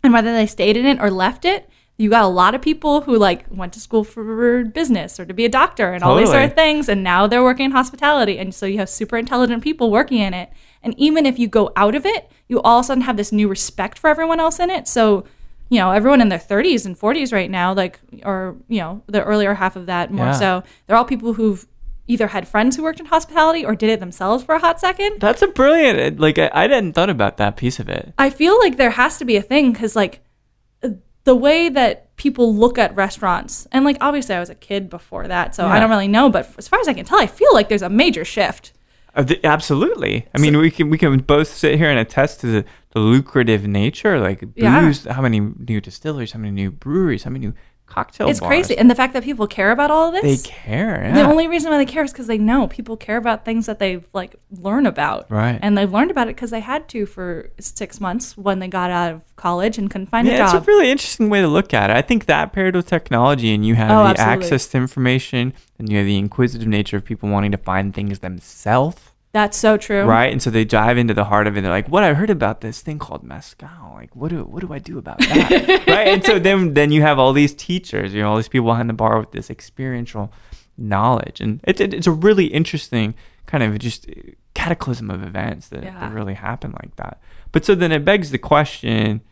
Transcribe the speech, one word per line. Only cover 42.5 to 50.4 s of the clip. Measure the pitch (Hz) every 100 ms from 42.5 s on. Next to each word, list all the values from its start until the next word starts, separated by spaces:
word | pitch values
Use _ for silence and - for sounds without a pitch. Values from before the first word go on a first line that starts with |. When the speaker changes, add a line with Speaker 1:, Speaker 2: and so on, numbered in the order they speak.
| 110 98 - _
Speaker 2:
the | 113
lucrative | 110 123 139 131 117 107 101
nature, | 101 107 - 214 165
like, | 95 98 110
Speaker 1:
Yeah. | - 220 269
Speaker 2:
booze, | 156 139 -
how | 123
many | 131 110
new | 104 - 120 110
distilleries, | 98 - 156 147 113
how | 113
many | 104
new | 98 98
breweries, | 143 135 165 180 107
how | 127
many | 135 110
new | - - _ _
cocktail | - - - 220
Speaker 1:
It's | 233
Speaker 2:
bars. | -
Speaker 1:
crazy. | 311 - -
And | 240
the |
fact | 247 262
that | 262
people | 233 254 208
care | - 196
about | 240 294
all | 311 320
of |
this. | 370 147 135